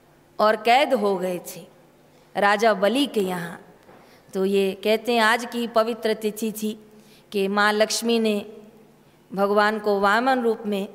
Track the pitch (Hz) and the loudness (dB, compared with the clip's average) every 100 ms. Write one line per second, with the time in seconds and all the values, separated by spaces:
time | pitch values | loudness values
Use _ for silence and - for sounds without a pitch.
0 | _ _ _ - 208 220 233 247 294 254 | _ _ _ 0 2 2 4 4 4 0
1 | 202 190 185 180 - - 165 - _ _ | 0 -2 -4 -6 -10 -18 -20 -20 _ _
2 | _ _ _ - 202 208 226 202 202 247 | _ _ _ 0 2 4 2 2 2 0
3 | 277 220 185 180 170 - - - - - | -2 -2 -4 -4 -10 -14 -18 -20 -20 -20
4 | - - _ 196 190 196 196 190 214 220 | -20 -20 _ -4 0 2 0 -2 0 0
5 | 220 240 214 233 240 240 233 233 220 226 | 0 0 2 0 -2 -6 -2 0 0 0
6 | 226 214 214 208 226 214 214 214 - - | -4 -2 -4 -4 -6 -4 -6 -8 -14 -20
7 | - - - 202 196 202 208 214 214 - | -20 -20 -8 -4 -2 2 2 2 0 0
8 | 233 233 220 208 - - - - - _ | 0 2 2 -2 -6 -16 -20 -20 -20 _
9 | _ _ - 185 202 208 208 214 208 202 | _ _ -10 -2 0 2 2 0 0 2
10 | 202 214 262 254 233 226 208 202 196 | 4 2 2 2 0 -2 -2 -4 -6